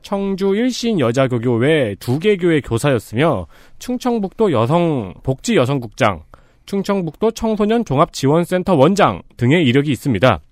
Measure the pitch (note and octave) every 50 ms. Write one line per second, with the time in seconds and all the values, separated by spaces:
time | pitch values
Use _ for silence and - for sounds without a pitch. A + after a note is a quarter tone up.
0 | - - G3+ G3 G3 G3 G3 F3+ G3 G3 G3 G#3 A#3+ B3+ A#3 - A#3+ A#3 A3 E3+
1 | B2+ A2+ A#2 C3+ C3+ B2+ B2+ A#2+ A2+ B2+ A#2+ A2+ A#2+ D3 D#3+ D#3 C3 G#2 G2+ -
2 | - A#2+ A#2+ D#3 E3+ G#3+ G#3 F3+ F3+ F3 E3 D3 - - A#2 A2+ - D3 C3+ A2
3 | - - G#2+ A#2 D#3 E3+ C3 F#2+ E2+ - - - - - - - - - B3 A#3+
4 | - B3 A#3+ A3+ G3 F#3 - - A3 G3+ C#3 G#2+ A2+ A#2 D#3 F3 F3 E3 D3+ B2+
5 | G#2 F#2 - - - C3 C3+ - - A#3+ A3+ E3+ B2 B2 C#3+ C3+ A#2 G#2 - -
6 | B2+ G#2+ F#2 D#2+ - - - - - _ _ _ _ - G3+ G3 F3+ - G3+ G3
7 | F3 D#3 - - G#3+ A3+ A3 - - A3 G#3+ G3 G#3+ G#3 A3+ A#3+ A3 - C#3 C3+
8 | E3+ - - - - C3+ D3 E3+ F3 - F#3 F3+ F3 G3 F#3 C#3 C3 E3 G3+ F#3
9 | F3+ C3 G2 E2 - - _ - A#2+ A#2+ D3+ F3+ E3 B2 A#2 C#3+ C#3+ D3+ B2 -
10 | - D3 A2+ F#2 G#2 B2+ G2+ E2 - _